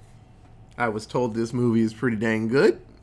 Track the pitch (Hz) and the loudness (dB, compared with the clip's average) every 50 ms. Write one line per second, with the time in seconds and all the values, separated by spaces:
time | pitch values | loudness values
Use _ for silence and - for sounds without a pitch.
0 | - - - - - - - - - - - - - - - - 120 113 104 107 | -20 -20 -20 -20 -20 -20 -20 -20 -20 -20 -20 -20 -20 -14 -8 -4 -4 -4 -4 -4
1 | - - - 135 123 117 107 113 117 113 127 123 123 120 113 117 113 110 110 - | -6 -4 -2 -2 -2 -2 -2 -4 -4 -2 -2 0 2 2 2 2 2 0 -2 -2
2 | 135 123 113 101 113 113 110 110 113 110 120 139 185 294 359 - - - - - | -2 -2 -2 0 0 0 0 0 0 0 2 4 4 4 2 0 -6 -20 -20 -20